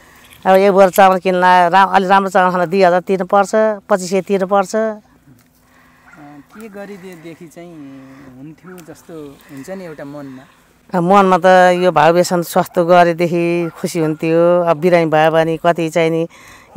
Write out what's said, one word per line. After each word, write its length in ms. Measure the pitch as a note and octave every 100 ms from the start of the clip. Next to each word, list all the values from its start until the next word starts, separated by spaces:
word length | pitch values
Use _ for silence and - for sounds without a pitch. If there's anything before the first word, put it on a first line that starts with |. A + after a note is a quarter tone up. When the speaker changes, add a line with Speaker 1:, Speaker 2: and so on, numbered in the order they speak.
| _ _ _ - F#3
Speaker 1:
अब 100 | F#3+
एक 160 | G3+
बोरा 180 | F#3+ F#3+
चामल 260 | F3 F#3+ F#3
किन्ला, 480 | F#3 F3+ F3+ F3+ F3
रा-, 240 | F#3 F#3+ F#3+
अलि 120 | F#3
राम्रो 220 | G3 G3
चामल 220 | F#3+ F3+
खान 180 | F3+ E3+
दुई 140 | G3
हजार 180 | F3+ F3+
तिर्नुपर्छ, 500 | F3 F#3+ F3+ G3+ F#3+ A3 A3 G#3 -
पच्चिस 200 | G3+ F3+
सय 120 | F#3+
तिर्नुपर्छ। 540 | E3+ G3 F#3 G3+ F#3+ A3
Speaker 2:
अँ, 240 | A3 G#3+ _ _ _ _ _ _ _ _ _ _ _ - C#3+ D3 C#3 G#3+
के 120 | A3
गरिदिएदेखि 760 | G3 G3+ G3+ F#3 F3 E3 D#3 E3+
चाहिँ 260 | E3+ E3+ D#3+ C#3 C3+ C3 C3+ C3+ B2+
हुन्थ्यो 360 | D3+ D3+ E3+ F3+ D#3
जस्तो 260 | D3 - D#3+ D3 C#3 -
हुन्छ 180 | C#3 C3+
नि 140 | F#3+
एउटा 220 | F3 D3+ C#3+
मनमा? 380 | D3 C#3 C3 C#3 _ _ _ _ F#3
Speaker 1:
अब 80 |
मनमा 340 | F3 G3+ F#3+ F#3
त 320 | F#3 F#3 F3+ F3+
यो 160 | F3+
भाव 200 | D#3 D#3
व्यसन 280 | E3+ F3 F3+
स्वस्थ 380 | E3 F#3+ E3+ -
गरेदेखि 920 | E3+ F3+ E3+ E3 F3 E3+ E3+ F3 E3+ -
खुसी 240 | F3+ F3
हुन्थ्यो। 640 | D#3 D#3 D#3+ E3 E3+ F3
अब 140 | E3+ D#3
बिरामी 280 | F3+ F3 D#3+
भयो 260 | D#3 D#3+
भने 280 | D#3+ D#3+ D#3+
कति 300 | F3 E3+ E3
चाहिँ 220 | E3+ D#3+
नि, 160 | E3 E3 - - - _